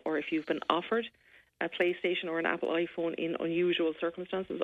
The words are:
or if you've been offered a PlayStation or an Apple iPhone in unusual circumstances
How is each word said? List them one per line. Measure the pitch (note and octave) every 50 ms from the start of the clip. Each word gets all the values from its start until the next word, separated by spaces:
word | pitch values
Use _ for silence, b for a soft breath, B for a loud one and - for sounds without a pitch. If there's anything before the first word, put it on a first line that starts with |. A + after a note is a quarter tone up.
| -
or | - D#3 D3
if | C#3+ -
you've | E3 D#3 D3+
been | - D#3+ D3 - -
offered | D#3+ E3+ F3 - A3 A#3 A3+ - b b b b b b b b b _ -
a | E3+
PlayStation | - - F3+ F3 F3+ - - F3+ F3+ - - E3+
or | D#3+ E3
an | E3
Apple | - - E3+ - -
iPhone | D#3+ E3 F3 - - - E3 E3 -
in | - - E3 E3+ -
unusual | - E3 E3 E3+ F3+ F3 E3+ E3 E3+ D#3+ D#3 -
circumstances | E3+ E3+ E3+ - F3+ - - F#3+ F#3+ - - E3+